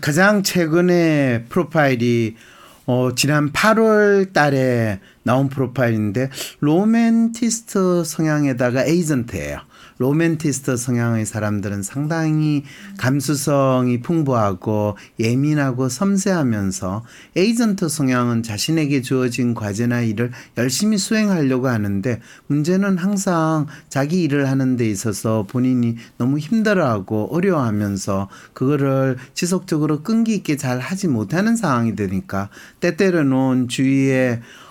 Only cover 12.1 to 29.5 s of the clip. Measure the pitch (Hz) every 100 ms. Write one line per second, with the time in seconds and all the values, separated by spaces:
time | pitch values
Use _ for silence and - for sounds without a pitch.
12.1 | 165 160 156 151 147 143 - - - 123
13.1 | 139 135 143 156 143 135 127 123 123 123
14.1 | 165 139 120 101 92 - 107 104 98 -
15.1 | - 113 123 147 151 135 127 131 131 196
16.1 | 196 196 180 131 107 98 92 92 101 117
17.1 | - - 165 202 233 226 190 160 - 131
18.1 | 127 120 117 113 104 - 160 147 143 123
19.1 | 135 127 123 120 110 107 101 120 120 117
20.1 | 104 120 123 - - 127 - 214 214 -
21.1 | 220 208 185 139 131 131 117 104 98 110
22.1 | 113 - - - 143 151 185 196 185 185
23.1 | 202 196 170 160 156 151 - - 135 143
24.1 | 185 160 143 135 135 131 123 113 101 113
25.1 | 98 117 110 95 123 127 127 117 117 -
26.1 | - 120 147 147 226 214 190 143 107 95
27.1 | 107 107 160 196 165 120 104 104 98 -
28.1 | 98 98 - - - 131 143 139 135 135
29.1 | 127 - - 175